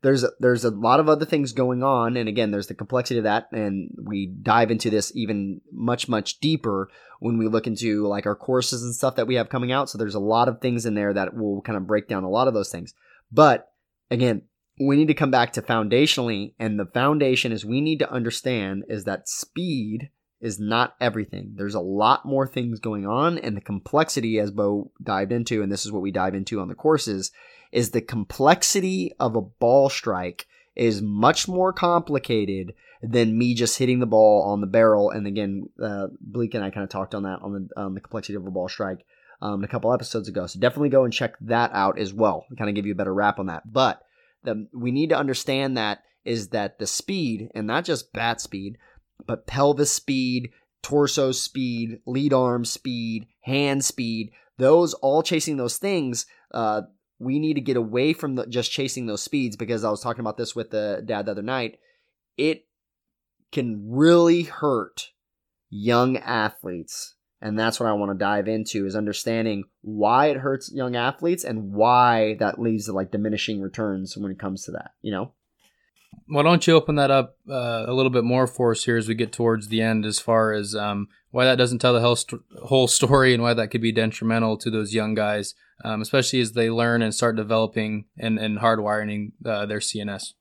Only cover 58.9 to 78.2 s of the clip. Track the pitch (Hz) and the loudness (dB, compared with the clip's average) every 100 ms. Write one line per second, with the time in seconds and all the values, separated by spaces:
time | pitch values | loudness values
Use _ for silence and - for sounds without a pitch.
58.9 | - 117 104 - 147 127 104 113 113 107 | -6 -6 -6 -4 -2 -2 -4 -6 -2 -2
59.9 | 104 120 117 113 107 117 - 110 110 104 | -4 -4 -6 -6 -6 -8 -8 -6 -4 -4
60.9 | 101 107 107 101 101 104 131 117 - _ | -6 -4 -6 -4 -6 -4 -4 -6 -8 _
61.9 | _ _ _ _ - 147 156 _ _ _ | _ _ _ _ -2 -2 -2 _ _ _
62.9 | _ _ _ _ _ _ - 123 107 104 | _ _ _ _ _ _ -6 -4 -6 -6
63.9 | 123 160 170 170 170 160 - 147 123 95 | 4 6 8 8 4 2 -4 0 0 -2
64.9 | - - _ _ _ _ _ _ 101 107 | -12 -16 _ _ _ _ _ _ -6 2
65.9 | 120 127 127 - 120 107 - - 90 78 | 4 4 0 -2 -2 -2 -4 -10 -10 -10
66.9 | - - _ _ _ 110 107 113 110 117 | -12 -14 _ _ _ -6 -2 0 0 -2
67.9 | 104 101 95 101 104 101 110 110 110 98 | 0 -2 -2 0 0 0 -2 -4 -4 -4
68.9 | 104 104 101 - 113 113 101 95 _ 101 | -4 -4 -4 -4 -2 -2 -4 -8 _ -12
69.9 | 107 104 123 151 135 135 135 - 135 123 | 0 4 4 4 2 -2 -4 -6 -6 -4
70.9 | 123 120 139 165 180 170 110 101 101 113 | -2 -2 -2 -2 -2 -4 -6 -6 2 6
71.9 | 123 123 117 107 104 104 - 117 110 101 | 8 6 6 2 2 -2 0 -2 -2 -2
72.9 | 95 92 107 107 107 - 104 98 - 107 | -4 -4 -2 -2 -2 -4 -4 -6 -4 -4
73.9 | 95 95 - 101 95 98 95 - 85 - | -4 -6 -8 -8 -6 -8 -8 -10 -12 -14
74.9 | _ 110 98 123 _ _ _ _ _ _ | _ -6 -6 -6 _ _ _ _ _ _
75.9 | _ _ - _ 147 151 170 - 165 156 | _ _ -20 _ 2 6 6 8 6 6
76.9 | 147 139 139 123 _ - 135 120 117 113 | 2 4 4 2 _ -8 -6 -2 -4 -2
77.9 | 127 131 127 | 2 4 4